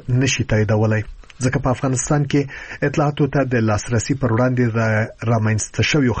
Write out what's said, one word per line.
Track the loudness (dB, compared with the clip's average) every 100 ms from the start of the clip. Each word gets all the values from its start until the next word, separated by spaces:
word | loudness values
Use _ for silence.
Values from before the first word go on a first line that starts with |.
| 0
نشي | 0 2 0 0
تاییدولی، | 0 2 2 2 0 -4 -12 -18 -4
ځکه | -2 0
په | -2
افغانستان | -2 -2 -2 0 0 2
کې | 0 -2 -8 -14 -4 -2
اطلاعاتو | 0 0 0 0
ته | 0 0
د | 2 2
لاسرسي | 0 0 -2 0
پر | -2 0
وړاندې | 2 2 2 0 0
د | 0 0 -2 -4 -2
رامنځته | 0 2 0 -2 -2 0
شویو | 2 2 0